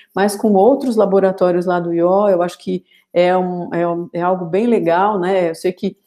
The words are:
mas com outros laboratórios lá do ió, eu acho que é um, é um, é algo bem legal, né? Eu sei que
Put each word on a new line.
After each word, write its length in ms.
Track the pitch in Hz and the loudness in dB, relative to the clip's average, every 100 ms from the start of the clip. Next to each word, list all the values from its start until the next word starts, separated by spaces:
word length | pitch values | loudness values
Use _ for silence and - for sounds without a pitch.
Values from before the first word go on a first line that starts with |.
| _ 185 | _ -2
mas 200 | 208 202 | -2 0
com 180 | 226 | 2
outros 420 | 190 214 285 262 214 | 4 4 4 0 0
laboratórios 680 | 190 196 190 190 180 180 180 | 2 2 2 0 0 0 0
lá 120 | 175 | -2
do 140 | 170 | -2
ió, 360 | 170 175 196 208 | 0 2 2 2
eu 120 | 180 | 2
acho 160 | 175 - | -2 -6
que 280 | - 180 - _ _ | -8 -8 -8 _ _
é 220 | 175 180 185 | 0 2 2
um, 360 | 185 180 175 | -2 -6 -6
é 120 | 170 170 | -4 -4
um, 220 | 170 175 | -4 -6
é 80 | 170 | -4
algo 240 | 175 185 170 | -2 -2 -2
bem 200 | 185 240 | -2 0
legal, 520 | 220 165 170 208 208 | 0 0 0 0 0
né? 300 | 175 190 170 | -2 0 -2
Eu 60 | 165 | -2
sei 180 | 185 | -6
que 240 | 185 190 - | -4 -8 -8